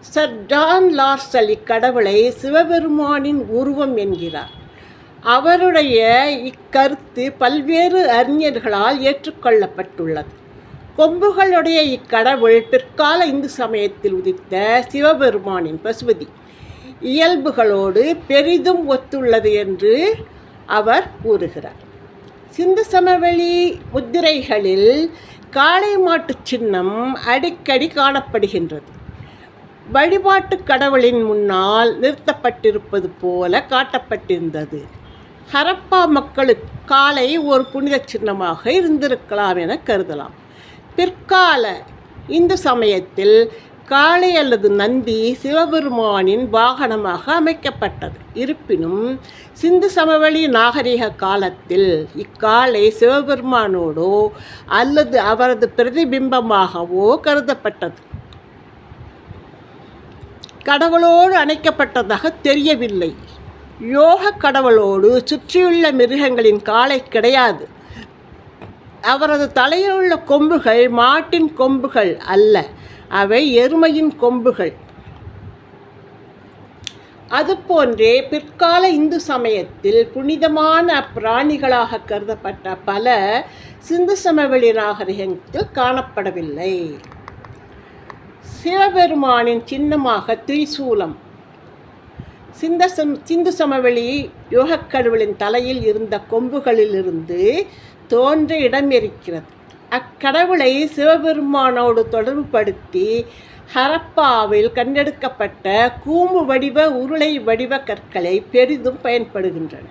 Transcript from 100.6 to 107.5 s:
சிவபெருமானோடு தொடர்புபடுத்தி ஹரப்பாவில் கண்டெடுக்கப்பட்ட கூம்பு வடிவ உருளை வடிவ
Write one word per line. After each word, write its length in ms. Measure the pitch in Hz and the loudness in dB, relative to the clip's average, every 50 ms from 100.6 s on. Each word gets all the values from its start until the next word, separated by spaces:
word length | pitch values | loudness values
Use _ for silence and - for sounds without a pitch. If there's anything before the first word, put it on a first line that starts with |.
| 277 254 262 277 311 294 302 | 2 2 2 0 -2 -4 -4
சிவபெருமானோடு 1080 | 294 285 311 320 330 285 320 311 302 294 277 285 277 262 262 247 247 240 240 233 226 220 226 | 0 2 2 2 4 2 0 -2 -2 -2 -2 0 2 2 2 0 2 0 2 2 0 0 0
தொடர்புபடுத்தி 960 | 226 226 220 247 269 294 277 - - 220 214 202 190 - - - - 185 190 214 226 233 233 - - - - - - - - - - | -2 -4 -4 -2 -4 -6 -6 -2 -2 -2 -2 -2 -4 -8 -14 -8 -4 -4 -2 -2 -2 -4 -6 -8 -16 -20 -20 -20 -20 -20 -20 -6 -2
ஹரப்பாவில் 960 | 254 262 277 311 330 330 - - - 302 269 247 226 208 196 208 208 214 233 | -2 0 0 -2 -4 -6 -4 -2 2 2 2 2 2 0 2 2 2 2 0
கண்டெடுக்கப்பட்ட 920 | 226 254 240 254 277 285 285 294 294 - - 262 254 - 214 196 - - - 190 196 220 233 247 247 - - | 0 -2 -4 -2 0 -2 -2 -2 -4 -6 -8 -8 -6 -6 -8 -8 -8 -8 -4 -2 0 2 2 0 -2 -6 -6
கூம்பு 360 | 277 311 339 359 359 370 359 320 | -2 0 0 2 2 2 0 0
வடிவ 320 | 262 262 262 269 277 240 294 302 320 | 2 0 0 0 0 0 0 0 2
உருளை 400 | 277 247 254 269 311 320 294 311 302 277 | 0 -2 -4 -4 -2 -2 0 0 -2 -2
வடிவ 400 | 214 220 | -2 -2